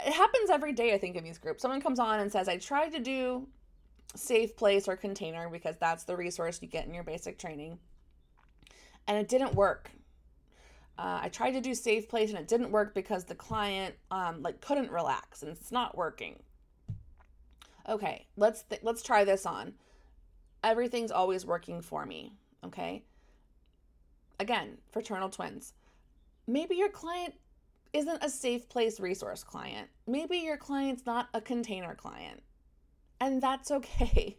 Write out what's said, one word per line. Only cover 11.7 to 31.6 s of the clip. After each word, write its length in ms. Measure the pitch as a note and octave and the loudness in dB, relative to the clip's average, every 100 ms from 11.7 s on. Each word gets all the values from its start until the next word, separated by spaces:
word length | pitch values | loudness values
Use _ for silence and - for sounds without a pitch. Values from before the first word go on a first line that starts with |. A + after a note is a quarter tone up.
safe 340 | C4 A#3+ A3 G#3+ | -2 2 2 2
place 220 | A#3 G#3+ | 0 0
and 80 | G3+ | 0
it 100 | - | 2
didn't 240 | A#3 B3 | 2 4
work 200 | G#3+ G#3 | 2 2
because 320 | G3 F#3 G3 | 0 -2 -2
the 100 | F3+ | -4
client, 600 | - - A3 G3+ F#3+ F#3+ - - | -12 -4 -2 0 -2 -4 -8 -6
um, 320 | F#3+ F3+ E3 | -4 -2 -2
like, 180 | E3 - | -4 -4
couldn't 300 | - C#4+ B3 | 0 0 0
relax 520 | E3+ D3 C3 - - | 0 0 -2 -4 -12
and 100 | D3 | -12
it's 180 | E3+ - | -12 -4
not 260 | B3 A#3+ - | -2 -2 -2
working. 460 | E3 - F2+ - - - _ _ - - - - - - - - - - - | -4 -4 -10 -12 -20 -20 _ _ -12 -12 -14 -20 -20 -20 -20 -20 -20 -12 -4
Okay, 380 | G#3+ F#3 - - - | -2 -2 -6 -10 4
let's 260 | G#3 G#3+ | 4 4
th-, 200 | - - | -6 -4
let's 200 | A3+ A#3 | -2 -2
try 220 | - A3+ | 4 6
this 220 | G3 F#3+ F#3+ | 8 4 2
on. 280 | C3+ G#2+ - _ - - - - - - - | -6 -8 -14 _ -20 -20 -20 -20 -20 -20 0
Everything's 480 | A3 A3+ A#3+ A#3+ A3+ | 2 4 2 0 0
always 340 | - F#3 F#3 F#3 | 2 4 2 0
working 340 | E3+ E3+ E3+ | -2 -4 -10
for 240 | E3 D3+ | -8 -8
me, 300 | C#3+ - - - _ _ | -8 -10 -14 -18 _ _
okay? 400 | F2 - E2+ F#2 - _ _ _ _ _ _ _ _ _ _ _ _ - | -14 -8 -6 -8 -12 _ _ _ _ _ _ _ _ _ _ _ _ -6
Again, 380 | G3+ A3+ G#2+ - - | -2 -2 -2 -10 -10
fraternal 380 | - - F#3+ F#3+ | -8 -4 -4 -4
twins. 440 | - F3 A2 - - _ _ _ _ _ _ - | -4 -8 -10 -16 -20 _ _ _ _ _ _ -2
Maybe 260 | C4 E4+ | -2 0
your 160 | F4+ G4+ | 2 0
client 440 | G4+ D#4+ F4 F4 - _ _ _ _ _ | 0 -6 -6 -6 -10 _ _ _ _ _
isn't 320 | D4 D4+ E4 | -2 0 -2
a 40 | D4 | -4
safe 400 | - B3+ A#3+ A#3+ | -2 -2 -2 -2
place 300 | B3 A3+ A3 | 0 0 0
resource 460 | F#3 F#3+ - - | -4 -4 -4 -8
client. 440 | - D3+ C3 G#2+ - _ - | -10 -10 -10 -10 -12 _ -4
Maybe 320 | C4+ E4 F4+ | -2 0 -2
your 180 | D#4+ D4+ | -2 -4
client's 500 | - C#4 C#4 B3+ - | -4 -2 0 -2 -2
not 220 | A#3 A#3+ | -2 -2
a 80 | A3+ | -4
container 540 | G#3+ A#3+ | -2 -2